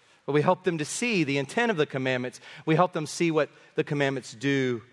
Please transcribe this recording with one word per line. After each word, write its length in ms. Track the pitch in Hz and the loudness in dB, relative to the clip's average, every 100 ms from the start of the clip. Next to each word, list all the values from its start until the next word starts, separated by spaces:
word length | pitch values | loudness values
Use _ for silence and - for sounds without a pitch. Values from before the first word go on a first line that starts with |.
| _ _ - | _ _ 0
But 60 | |
we 100 | 147 | 2
help 220 | 143 180 | 4 2
them 160 | 190 165 | 0 -2
to 60 | 147 | -4
see 380 | - 240 202 | -2 0 2
the 140 | 139 143 | 2 0
intent 320 | 135 233 233 | -2 0 0
of 80 | 170 | 2
the 80 | 143 | 0
commandments. 540 | 135 131 127 123 - - - - | -2 -2 -2 -4 -10 -20 -6 0
We 100 | 160 | 4
help 180 | 180 | 4
them 120 | 170 151 | 0 -6
see 240 | - 170 | -2 2
what 220 | 156 139 - - - | 2 0 -4 -10 -4
the 80 | |
commandments 500 | 156 147 139 135 - | -2 0 0 -2 -8
do 480 | 110 139 139 127 117 - | -4 0 0 0 -2 -8